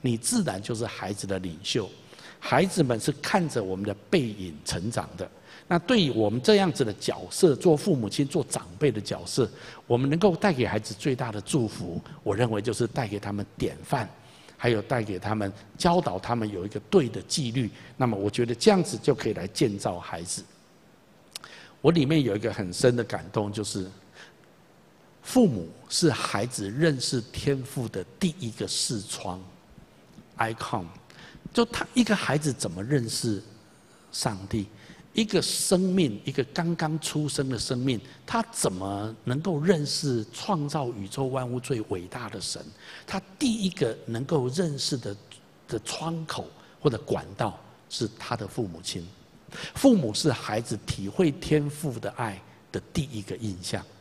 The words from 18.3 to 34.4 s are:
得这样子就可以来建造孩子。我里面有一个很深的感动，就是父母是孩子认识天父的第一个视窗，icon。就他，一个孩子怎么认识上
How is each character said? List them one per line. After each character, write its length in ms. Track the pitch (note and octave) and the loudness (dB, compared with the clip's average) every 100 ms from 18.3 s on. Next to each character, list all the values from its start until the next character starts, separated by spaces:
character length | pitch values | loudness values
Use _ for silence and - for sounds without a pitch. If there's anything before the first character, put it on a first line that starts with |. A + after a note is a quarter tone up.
| A2 | 0
得 80 | A#2 | -2
这 200 | - G#3+ | 4 6
样 100 | G3 | 6
子 160 | E3 D3 | 4 0
就 160 | - | 2
可 140 | C3+ A2+ | 2 0
以 40 | |
来 120 | F#2 F#2 | -2 -4
建 320 | - B2+ G2 | 0 2 2
造 220 | A2 F2 | -4 -4
孩 220 | - E2+ | -8 -10
子。 200 | F2 - - - _ _ - - _ - - - - - - - | -8 -8 -10 -20 _ _ -20 -20 _ -20 -20 -18 -18 -20 -20 4
我 120 | D3 | 4
里 120 | E3+ | 6
面 200 | C3 D#3+ | 4 4
有 100 | B2 | 2
一 40 | G#2 | 0
个 120 | A2 | -2
很 200 | G2 F#2 | -2 -6
深 240 | - B2+ A#2+ | 4 4 4
的 80 | |
感 200 | A2 F#2+ D#2+ | -2 -6 -4
动， 200 | A#2 G#2 | -2 -2
就 100 | G2+ | -4
是 260 | G2+ G2+ F#2 F#2+ - - - - - _ _ - _ _ - _ | -4 -4 -8 -12 -20 -20 -20 -20 -20 _ _ -20 _ _ -20 _
父 240 | - B3+ G#3+ | 0 6 6
母 220 | G#2+ D#2+ - - | 4 -6 -14 -6
是 220 | - E3+ | 2 2
孩 340 | A#2 - G2+ | 2 0 0
子 240 | A#2+ - G2 | -2 -4 -6
认 320 | A#2+ E3 C3+ | 2 2 2
识 200 | - B2+ A2+ | -2 -2 -4
天 300 | - - C#3 | -4 -2 -2
父 240 | B2 C#3+ A2+ | -4 -6 -6
的 140 | G2 F2 - | -6 -10 -2
第 160 | F#3 D#3 | -2 0
一 100 | A#2 | -10
个 160 | - G#2 | -6 -4
视 340 | - - A2+ | -2 -2 -4
窗， 380 | G2+ - F#2+ F#2 F#2 - _ - - - - - - - | -6 -8 -8 -8 -12 -20 _ -20 -20 -20 -20 -20 -20 -4
icon。 480 | A2+ A2+ - A2 E2+ - - - - - - | -4 -2 -6 -6 -6 -16 -20 -20 -20 -18 -4
就 100 | - | 0
他， 220 | A#3 - - | 0 0 0
一 80 | B3+ | 2
个 120 | A3 | 4
孩 220 | G3+ - C#3+ | 2 2 2
子 160 | D3+ | 0
怎 160 | B2+ G2+ | -2 -4
么 140 | E2+ | -6
认 260 | G#2+ C#3+ A2+ | 0 0 2
识 320 | - A#2 G2 - - - - - - - | -2 -2 -2 -6 -20 -20 -20 -20 -20 -12
上 260 | - B2+ G2 | -4 -4 -4